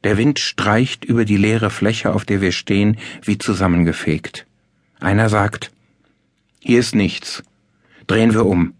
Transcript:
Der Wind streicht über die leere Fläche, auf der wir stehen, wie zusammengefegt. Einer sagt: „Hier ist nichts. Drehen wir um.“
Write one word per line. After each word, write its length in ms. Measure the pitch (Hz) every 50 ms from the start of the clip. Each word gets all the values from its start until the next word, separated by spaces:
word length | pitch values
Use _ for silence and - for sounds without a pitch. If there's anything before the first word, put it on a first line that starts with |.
| -
Der 140 | 98 104
Wind 220 | 98 117 147 143 -
streicht 640 | - - - - - 104 104 113 131 131 - - -
über 200 | - 123 117 113
die 120 | 104 104
leere 320 | 98 101 107 110 113 110 101
Fläche, 420 | - - 101 104 113 - - 101
auf 140 | - 104 -
der 160 | - 104 98
wir 100 | 98 92
stehen, 460 | 87 - - - 101 98 104 104 107 110 - - - -
wie 160 | - - 104
zusammengefegt. 1080 | 107 - - 104 90 95 92 85 87 85 85 82 - - - 78 78 - - - - - _ _ _ _ _ _ _ _ _ _ _
Einer 300 | - 92 98 107 113 110
sagt: 420 | 104 107 98 101 - - - - _ _ _ _ _ _ _ _ _ _ _ _ _ _ _ _ _ _
„Hier 200 | _ - 120 120
ist 160 | 123 - -
nichts. 480 | 107 98 87 - - - - - - - _ _ _ _ _ _ _ _ _ _ - -
Drehen 260 | - 95 110 113 117 110
wir 140 | 110 110
um.“ 260 | 95 98 90 85 85 - _